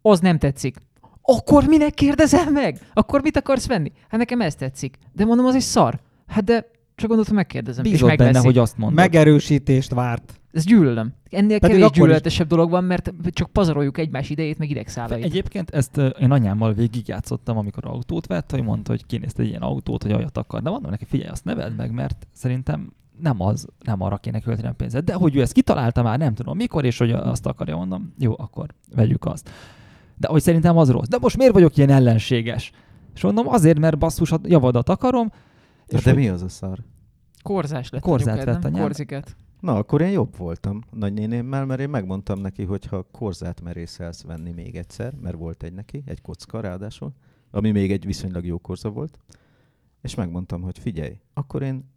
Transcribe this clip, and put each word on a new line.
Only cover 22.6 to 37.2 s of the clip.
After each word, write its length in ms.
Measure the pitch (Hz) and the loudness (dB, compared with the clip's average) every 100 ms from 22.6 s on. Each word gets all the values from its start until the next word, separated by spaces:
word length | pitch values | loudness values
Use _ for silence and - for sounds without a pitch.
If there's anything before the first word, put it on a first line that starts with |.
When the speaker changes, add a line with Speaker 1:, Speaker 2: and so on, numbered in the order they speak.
| 131 151 - _ _ - | -4 -8 -10 _ _ -6
Speaker 2:
nem 200 | 156 110 | -4 0
az, 240 | 92 110 - _ | -2 -2 -8 _
nem 180 | - 101 | -6 -4
arra 160 | 95 104 | -4 -6
kéne 220 | - 113 | -6 -6
költeni 280 | 117 113 120 | -4 -6 -6
a 40 | |
pénzed.” 300 | - - 127 | -6 -6 -4
De 80 | 175 | -4
hogy 220 | 180 170 | 2 2
ő 60 | 139 | 2
ezt 120 | 120 | 4
kitalálta 480 | - - 143 117 127 | 4 4 0 0 0
már, 160 | 120 120 | 0 0
nem 140 | 156 | -2
tudom 240 | 107 113 160 | -4 -6 -6
mikor, 280 | 240 165 | -4 -2
és 120 | 131 113 | -2 0
hogy 140 | 120 | 0
azt 340 | 120 - 117 | 0 -2 -4
akarja, 300 | - - - | -6 -6 -6
mondom, 380 | 80 90 - - - | -6 -6 -8 -10 -4
„Jó, 160 | 123 110 | -4 -2
akkor 300 | 120 - - - _ | -10 -12 -12 -14 _
vegyük 300 | - 110 - | 0 2 0
azt.” 240 | - - - - - - - _ _ - | -4 -10 -16 -20 -20 -20 -20 _ _ -8
De 100 | - | 0
hogy 140 | 156 | 2
szerintem 360 | 180 165 170 165 | 4 4 4 6
az 120 | 143 | 6
rossz. 160 | 123 - | 4 0
„De 100 | 247 | 0
most 160 | 247 - | 0 4
miért 160 | 262 | 6
vagyok 240 | 196 165 - | 8 6 6
ilyen 120 | 139 | 6
ellenséges?” 840 | 135 123 113 - 120 113 117 - _ _ _ - | 6 6 2 0 -2 -2 -8 -10 _ _ _ -20
És 60 | - | -4
mondom, 260 | 196 208 247 | -2 0 0
„Azért, 320 | 247 160 151 | 0 0 0
mert 180 | 160 151 | 0 0
basszus, 340 | 165 - 170 | -4 -2 -2
a 80 | 160 | -2
javadat 460 | - 165 127 120 123 | 2 4 4 0 0
akarom.” 380 | 190 254 247 220 - _ _ _ _ _ | 0 0 0 -4 -8 _ _ _ _ _
Speaker 4:
Na 100 | 120 | 0
Speaker 2:
És 60 | |
Speaker 4:
de 60 | 131 | 2
Speaker 2:
hogy 80 | 127 | 4
Speaker 4:
mi 100 | 120 | 2
az 120 | 90 | -2
a 80 | 90 | -8
szar? 300 | - 95 95 - _ _ _ | -10 -10 -10 -14 _ _ _